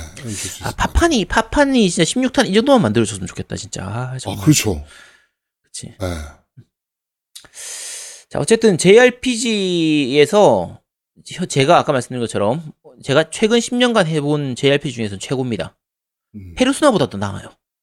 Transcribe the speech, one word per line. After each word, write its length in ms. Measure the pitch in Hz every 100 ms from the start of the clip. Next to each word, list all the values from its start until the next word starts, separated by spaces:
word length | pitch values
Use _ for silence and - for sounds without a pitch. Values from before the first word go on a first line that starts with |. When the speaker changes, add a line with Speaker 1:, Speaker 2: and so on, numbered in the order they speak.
| 82 -
Speaker 1:
좀 120 | 123
줄 40 |
수 160 | 101 92
Speaker 2:
아, 0 |
Speaker 1:
있을 160 | -
것 140 | - -
Speaker 2:
파판이, 480 | - - 339 262 175
파판이 640 | - 226 294 277 254 190
진짜 160 | 175 160
십육 260 | 247 254
탄 160 | - 208
이 60 |
정도만 280 | 202 269 254
만들어줬으면 460 | 117 110 110 95 90
좋겠다, 300 | - - 90
진짜. 260 | - -
아, 280 | 92 113 127
Speaker 1:
아, 40 | 131
Speaker 2:
정말. 280 | 95 104 151
Speaker 1:
그렇죠. 360 | 143 107 76 73 - - _ _ _ _ _
Speaker 2:
그치. 260 | _ - - -
Speaker 1:
네. 80 | 92 82 73 - _ _ - _ _ _ _ _ _ - - - - - - - - - _
Speaker 2:
자, 100 | -
어쨌든 380 | 147 226 220 165
제이알피지에서 2000 | 180 220 247 247 254 226 233 208 185 175 160 151 123 147 143 208 175 101 85 - _ _ _ _ -
혀-, 120 | - 180
제가 320 | 139 135 160
아까 140 | 139
말씀드린 260 | 135 - 127
것처럼 440 | 113 110 101 151 156 - 147 123
제가 260 | - 139 160
최근 300 | - 214 233
십 160 | - 247
년간 320 | 247 226 160
해본 480 | 160 143 147 139 120
제이알피지 400 | 139 143 147 117
중에서는 240 | 107 98
최고입니다. 580 | - 131 127 101 87 _ _ _ _ _ _
Speaker 1:
음. 220 | 107 92 -
Speaker 2:
페르소나보다도 640 | 254 277 302 196 120 101
나아요. 300 | 98 98 - _ _ _